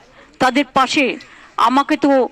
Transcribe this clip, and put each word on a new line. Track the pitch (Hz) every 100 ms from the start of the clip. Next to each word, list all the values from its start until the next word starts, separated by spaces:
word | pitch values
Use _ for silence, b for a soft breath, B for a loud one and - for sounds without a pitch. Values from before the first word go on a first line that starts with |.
| _ B B -
তাদের | 254 247 277
পাশে | 277 262 311 254 165 B B B B
আমাকে | 226 262 277 302
তো | 294 269 240